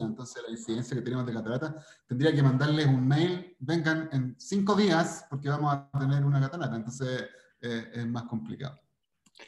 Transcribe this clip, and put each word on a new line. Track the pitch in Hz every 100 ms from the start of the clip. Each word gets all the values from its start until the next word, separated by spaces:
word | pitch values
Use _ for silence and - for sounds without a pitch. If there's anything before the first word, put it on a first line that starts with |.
entonces | 110 110 123 123 117
la |
incidencia | 117 - 113 120 127
que |
tenemos | 113 127 120
de |
catarata, | 113 107 127 156 151 - - -
tendría | 123 156 143
que |
mandarles | 135 131 147 156 139
un | 131 131
mail, | 147 180 180 - -
vengan | 135 165 156 160 156
en | 135 127 -
cinco | - 196 196 196
días, | 202 165 160 - -
porque | 139 143
vamos | 147 147
a | 139 - 143
tener | 135 143 143
una | 139
catarata, | 135 170 131 113
entonces, | 113 - 127 127 104 - _ _
eh, | 120 113 110
es | 120 117
más | 120
complicado. | 117 113 - - - - _ _ _ _ _ -